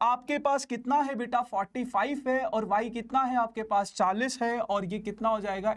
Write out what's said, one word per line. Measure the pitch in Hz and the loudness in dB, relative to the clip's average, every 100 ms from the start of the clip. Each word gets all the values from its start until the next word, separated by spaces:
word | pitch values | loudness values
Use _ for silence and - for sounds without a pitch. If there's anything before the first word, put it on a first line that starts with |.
आपके | 226 247 247 294 | 2 2 0 0
पास | 294 277 277 | 2 0 0
कितना | 233 247 285 | -6 2 2
है | 277 247 | 2 -2
बेटा? | 240 240 | -2 -2
फ़ोर्टी | 240 196 196 254 247 | 0 -2 -4 -4 -2
फ़ाइव | 202 240 285 262 | 0 0 0 0
है | 262 240 | 0 0
और | 220 208 | 0 0
y | 208 233 | 0 0
कितना | 240 233 262 | -4 -2 0
है | 262 247 | 2 2
आपके | 226 226 | 0 -2
पास? | 220 202 202 | 0 0 0
चालीस | - 185 196 262 262 | 2 2 2 -2 -2
है | 233 240 | -2 0
और | - 202 190 | -2 -2 -2
ये | 214 | -4
कितना | 214 208 220 | -6 -2 0
हो | 214 | 0
जाएगा? | 202 190 208 | -2 -4 -2